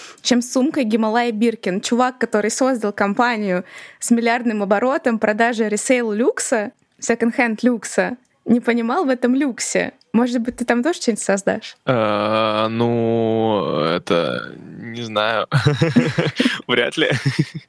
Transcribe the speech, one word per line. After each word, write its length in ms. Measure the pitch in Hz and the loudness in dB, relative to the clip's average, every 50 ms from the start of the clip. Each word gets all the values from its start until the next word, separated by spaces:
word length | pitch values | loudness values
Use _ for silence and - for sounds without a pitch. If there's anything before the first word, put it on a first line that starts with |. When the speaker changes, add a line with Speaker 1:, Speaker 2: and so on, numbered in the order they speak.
| - - - - | -20 -20 -16 -6
Speaker 1:
чем 200 | - - 240 247 | 0 0 2 2
с 100 | 240 - | 0 0
сумкой 320 | - 262 254 233 - 311 247 | 0 0 0 2 2 0 0
Гималаи 460 | 214 226 226 226 220 214 240 240 240 | 2 2 0 2 2 2 0 0 0
Биркин. 500 | 220 208 240 233 220 - - 190 180 208 | 0 0 0 0 0 -2 -4 -4 -4 -2
Чувак, 380 | - - 240 226 254 254 254 - | -2 0 0 2 2 0 0 -2
который 320 | 226 - - 208 208 220 | -2 0 0 0 0 0
создал 420 | - - 262 262 262 220 220 202 | 0 0 0 0 0 0 -2 -2
компанию 720 | - - 202 202 196 - 240 247 233 214 208 190 180 180 185 - - - - - - - | -2 0 0 0 2 2 2 0 0 0 -2 -2 -2 -2 -4 -8 -14 -20 -20 -20 -14 -4
с 120 | - - | 0 0
миллиардным 520 | 240 233 233 233 233 247 233 240 214 208 | 2 2 2 2 0 0 0 -2 -2 0
оборотом 560 | 202 190 208 202 247 262 285 330 - 247 226 214 | 2 2 2 2 2 0 0 0 0 0 0 0
продажи 500 | - 208 214 214 233 240 240 220 220 208 | 0 0 2 2 2 2 2 0 -2 0
ресейл 440 | 208 208 - - 254 247 240 220 | -2 -2 0 2 2 2 0 0
люкса, 600 | 202 214 254 403 508 - - - 254 220 202 240 - _ _ _ _ - | 0 0 2 2 0 0 -2 -2 0 -2 -2 -4 -8 _ _ _ _ -6
секонд-хенд 640 | - - 233 233 233 233 - - 240 226 214 - | -2 -2 0 2 0 0 2 2 0 0 0 0
люкса, 540 | - 247 240 202 - - - 202 185 180 247 - _ _ _ _ - | 0 0 0 0 -4 -4 -2 0 0 0 -2 -8 _ _ _ _ 0
не 160 | - 233 240 | 2 2 2
понимал 460 | 233 240 233 233 226 226 269 381 339 | 2 2 0 0 0 0 0 0 2
в 20 | 262 | 0
этом 260 | 247 247 247 240 254 | 0 2 2 2 2
люксе. 600 | 269 302 262 214 - - - - 185 - - - _ _ _ | 2 0 0 -2 -4 -4 -2 -2 -2 -2 -2 -6 _ _ _
Может 300 | - 226 254 247 240 240 | 0 0 2 2 0 -2
быть, 140 | 226 247 - | -4 -4 -6
ты 80 | - 240 | -4 0
там 160 | - 233 240 | 0 0 2
тоже 180 | 240 330 349 - | 0 0 -2 -2
что-нибудь 220 | - 240 208 - | -2 -2 -2 -2
создашь? 540 | - - 196 196 - 190 190 220 - - - _ - | 0 -2 -2 0 0 -2 -2 -4 -6 -12 -18 _ -2
Speaker 2:
Э, 840 | 135 127 113 110 107 104 104 104 107 110 110 110 110 107 107 110 110 | 0 0 2 2 2 0 0 0 0 2 2 2 2 2 0 0 0
ну, 1120 | 113 117 120 117 120 117 117 113 113 117 113 113 113 110 110 110 107 98 76 73 73 78 | 0 0 0 2 2 2 2 2 2 2 2 2 2 2 2 2 2 2 0 0 0 0
это, 720 | 76 80 85 87 - - 92 85 80 64 60 58 57 65 62 - - 80 82 - | 0 0 0 0 0 0 0 2 0 0 -2 -6 -8 -10 -14 -16 -16 -16 -16 -14
не 200 | 117 117 117 120 | -14 -12 -10 -10
знаю. 460 | 117 110 107 104 107 113 113 104 - - 151 131 - 151 143 - 165 160 - - - | -8 -4 -2 0 0 0 0 -2 -2 -2 0 0 0 0 0 0 0 2 2 2 2
<laughs> 600 | 156 - - 165 156 - - - 240 - - - - | 0 0 -2 -2 -2 0 0 0 0 -2 -4 -4 -2
Вряд 300 | 123 120 120 139 - 160 | 0 0 0 0 0 -2
ли. 120 | 147 - 131 113 - 135 - - 143 - - 156 - | 0 0 0 0 -2 -2 0 0 -2 -2 -4 -16 -16